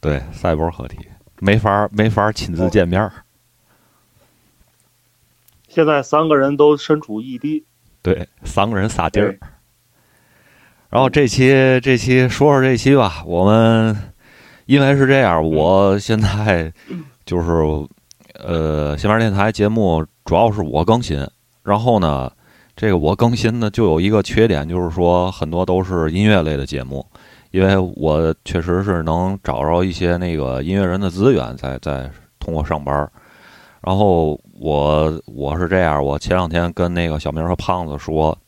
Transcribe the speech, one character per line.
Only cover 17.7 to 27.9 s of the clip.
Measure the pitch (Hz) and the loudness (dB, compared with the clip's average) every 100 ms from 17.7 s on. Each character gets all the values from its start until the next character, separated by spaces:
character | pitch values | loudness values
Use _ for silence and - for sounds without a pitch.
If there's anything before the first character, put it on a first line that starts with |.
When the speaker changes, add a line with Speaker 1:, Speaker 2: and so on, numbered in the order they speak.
| 76 73 _ _ _ _ - | -2 -6 _ _ _ _ -18
Speaker 1:
呃， | - 85 80 76 73 73 | -6 -2 -2 -2 -4 -4
闲 | 101 | 0
班 | 107 | 0
儿 | |
电 | 113 | 0
台 | 98 104 | 0 -2
节 | 107 104 | 0 0
目 | 113 101 80 78 _ | 2 0 0 -2 _
主 | - | -2
要 | 85 113 | 2 2
是 | 104 | 0
我 | 80 64 | -2 -2
更 | 87 117 | 2 0
新， | 120 71 69 _ _ _ | 0 -6 -6 _ _ _
然 | - 104 | -2 0
后 | 120 113 | 2 2
呢， | 85 71 65 _ _ _ _ | 2 -2 -6 _ _ _ _
这 | - 110 | -6 0
个 | 92 | 0
我 | 76 | 0
更 | 98 117 117 | 0 0 0
新 | 113 117 | -2 -2
呢， | 110 | -4
就 | 101 | 0
有 | 107 78 | 0 2
一 | 95 | 2
个 | 107 | 0
缺 | 95 117 110 | 0 2 2
点， | 76 76 | 2 -2
就 | 87 | -4
是 | 87 | -4
说 | 85 87 90 90 | 0 2 2 0
很 | 92 78 | -4 -6
多 | 85 92 | -4 0
都 | 92 | -2
是 | 90 90 80 | -2 -2 -2
音 | 85 | 0
乐 | 104 104 | 2 2
类 | 78 73 | 0 -4
的 | |
节 | 67 71 | -6 -8
目， | 64 67 - - - - _ | -8 -12 -14 -20 -20 -20 _
因 | 92 95 | 0 2
为 | 98 92 | 2 0